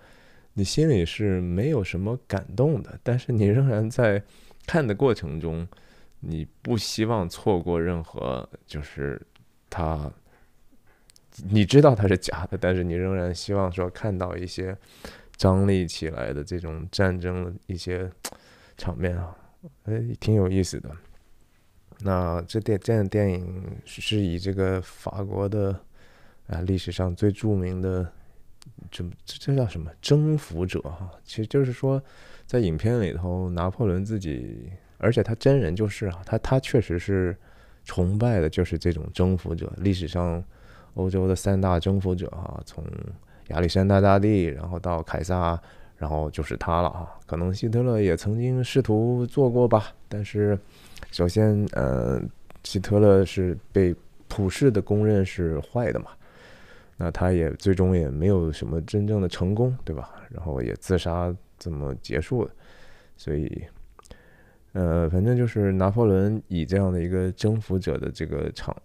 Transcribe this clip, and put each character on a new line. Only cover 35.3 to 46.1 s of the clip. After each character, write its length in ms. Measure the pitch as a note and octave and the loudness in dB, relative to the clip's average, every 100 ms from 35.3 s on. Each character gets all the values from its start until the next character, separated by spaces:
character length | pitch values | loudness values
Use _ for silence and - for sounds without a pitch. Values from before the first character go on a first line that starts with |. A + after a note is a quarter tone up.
| A2 | 2
真 220 | C3+ C#3 | 4 4
人 160 | D#2+ | 2
就 140 | F#2 G#2 | 0 -2
是 180 | - G2+ | -2 -6
啊， 160 | F2+ | -6
他， 140 | - A2 | -4 -2
他 220 | - C3+ | 2 0
确 200 | - B2+ | 2 0
实 200 | - F2 | 2 -2
是 360 | - F#2+ F2+ - - - - - | 0 0 0 -4 -12 -20 -20 -20
崇 320 | - - F2+ G#2 | -6 0 2 2
拜 220 | A#2+ G2+ | 2 2
的 100 | D#2+ | 2
就 160 | - | 0
是 140 | F2 D#2+ | 0 0
这 140 | F2+ | -2
种 120 | E2 D2 | -2 -4
征 240 | - F#2 F2+ | 0 2 2
服 160 | - | -2
者。 200 | E2 - - | -6 -8 -2
历 140 | F#2+ | 0
史 140 | F#2 D#2 | 0 -2
上 340 | F2 F2 E2+ - - - - - | -2 -2 -4 -8 -16 -20 -20 -12
欧 160 | - F#2 | -4 0
洲 160 | F#2 F#2 | 2 2
的 80 | |
三 260 | F#2 G2+ F#2+ | 2 2 2
大 200 | F#2+ E2+ | 2 2
征 200 | F#2+ G2 | 2 2
服 140 | F#2 | 0
者 140 | F2+ - | -2 -4
哈， 340 | F2 - - | -10 -10 -12
从 200 | - - - - - - - - - | -12 -12 -12 -10 -12 -14 -20 -18 -6
亚 100 | E2 | 0
历 80 | F2 | 2
山 200 | G2 G2 | 4 6
大 120 | G2 | 8
大 200 | G2 G2 | 8 6
帝， 240 | G#2 G2+ | 6 4
然 240 | E2 C#2+ E2 | 2 -2 -6
后 100 | F2 | -4
到 240 | F2+ E2 | -2 -4
凯 180 | D#2+ D#2+ | -4 -4
撒， 400 | E2+ F2+ E2+ E2+ - - - - | -2 0 0 -2 -6 -20 -20 -8
然 120 | |
后 220 | D#2 | -4